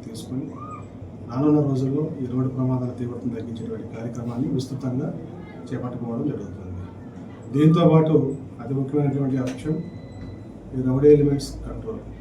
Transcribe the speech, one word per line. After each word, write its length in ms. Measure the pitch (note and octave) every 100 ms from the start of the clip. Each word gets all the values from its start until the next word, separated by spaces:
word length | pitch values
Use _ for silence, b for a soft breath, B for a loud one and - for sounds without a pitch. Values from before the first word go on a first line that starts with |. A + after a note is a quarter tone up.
| -
తీసుకొని 400 | A2+ - B2+ D#3 - C6+ C6+ - - - - -
రానున్న 320 | C3 D3+ D3+ C#3
రోజుల్లో 340 | B2+ C3 C#3+ D#3 C#3+
ఈ 40 | B2+
రోడ్డు 160 | B2+ C3 B2+
ప్రమాదాల 340 | B2+ B2+ B2 G#2+
తీవ్రతను 340 | A#2+ A#2+ B2+ A2+
తగ్గించేటువంటి 520 | A2+ A2 - G#2+ - A2+
కార్యక్రమాన్ని 520 | A#2+ A#2+ A#2 A#2+ - C3
విస్తృతంగా 500 | - B2+ C3 B2 - - - - - - -
చేపట్టుకోవడం 560 | C#3 B2 - A#2 A#2 D3
జరుగుతుంది. 420 | G#2+ F2+ - - - - - - - - - - C3+
దీంతోపాటు 600 | D#3 F3 D#3+ D#3+ D#3 C#3+ - - - -
అతి 120 | A#2 C3+
ముఖ్యమైనటువంటి 580 | C3 D3 C#3 C#3 C3+ C3 B2
అంశం 320 | - D#3 E3 - - - - - - - - - C3
ఈ 120 | B2+
రౌడీ 200 | C3+ D3 D3
ఎలిమెంట్స్ 360 | C#3+ C#3 - - -
కంట్రోల్. 360 | A2+ A2+ A2 - -